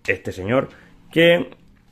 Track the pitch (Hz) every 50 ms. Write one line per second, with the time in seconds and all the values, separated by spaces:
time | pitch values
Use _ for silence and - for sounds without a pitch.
0 | - - 98 - - 101 - 92 90 107 123 135 - - - - - _ _ _
1 | _ _ - 160 165 170 170 170 - - - _ _ _ _ _ _ _